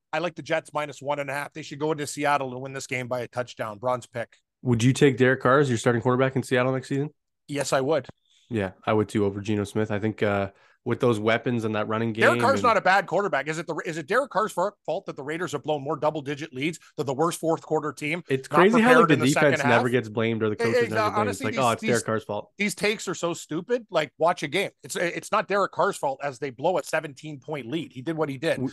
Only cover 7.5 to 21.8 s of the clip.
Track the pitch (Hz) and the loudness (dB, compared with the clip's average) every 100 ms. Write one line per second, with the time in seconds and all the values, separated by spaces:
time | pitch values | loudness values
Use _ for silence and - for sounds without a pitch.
7.5 | 143 135 139 131 151 - - _ _ - | -4 0 0 2 0 -2 -18 _ _ -4
8.5 | 113 92 - - 107 104 107 101 101 101 | -2 -2 -4 0 2 2 2 0 -2 -2
9.5 | 104 98 107 107 101 107 101 104 101 98 | -2 0 -2 -2 -2 -2 0 0 0 -2
10.5 | - _ _ 120 117 123 107 110 117 - | -8 _ _ -4 0 2 2 2 2 0
11.5 | 113 110 107 107 110 117 113 269 120 247 | -2 -2 -2 -2 -2 -2 2 4 4 2
12.5 | 202 233 202 180 196 175 175 196 139 143 | 2 2 2 4 2 2 -2 0 -2 -4
13.5 | 160 170 156 151 160 135 240 277 185 214 | -6 -6 -8 -6 -8 -2 -2 0 -2 -2
14.5 | 175 202 - - 180 175 147 139 165 175 | -2 -2 -4 -6 -6 -6 -10 -8 -6 -6
15.5 | 143 143 151 139 151 151 156 139 143 160 | -6 -4 -4 -2 -2 -2 -2 -6 -8 -8
16.5 | 127 160 160 - - 139 131 165 - 160 | -4 -4 -6 -12 -6 -4 0 0 0 -2
17.5 | 160 - 156 151 135 147 175 - 135 - | -2 0 -2 -4 -6 -6 -6 -2 -4 2
18.5 | 151 196 233 240 - 165 131 127 160 147 | 4 6 6 6 6 6 4 4 4 4
19.5 | 151 139 117 123 123 110 110 113 110 110 | 4 4 4 4 0 0 -2 0 2 0
20.5 | 107 117 240 233 220 214 208 208 196 220 | 0 2 2 2 0 0 0 -2 -2 -4
21.5 | 135 120 110 | 0 2 2